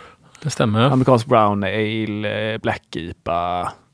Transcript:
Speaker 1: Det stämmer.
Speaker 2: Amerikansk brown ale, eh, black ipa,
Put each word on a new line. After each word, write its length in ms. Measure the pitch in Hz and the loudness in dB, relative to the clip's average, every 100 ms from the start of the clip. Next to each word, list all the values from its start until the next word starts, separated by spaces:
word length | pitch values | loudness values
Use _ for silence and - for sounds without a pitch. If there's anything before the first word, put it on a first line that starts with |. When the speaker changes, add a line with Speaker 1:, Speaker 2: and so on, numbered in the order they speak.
| - _ _ - | -20 _ _ -10
Speaker 1:
Det 80 | 147 | -8
stämmer. 320 | - 123 107 | -2 0 4
Speaker 2:
Amerikansk 440 | 127 131 127 123 117 | 4 4 4 4 4
brown 360 | 120 104 101 | 4 4 2
ale, 880 | 98 107 107 110 107 104 107 104 110 | -2 -2 -2 -2 -4 -4 -4 -4 -4
eh, 40 | 110 | -4
black 360 | 117 107 _ - | -4 -6 _ -12
ipa, 760 | 85 90 - 85 87 90 87 - _ | -10 -10 -6 -4 -2 -4 -6 -10 _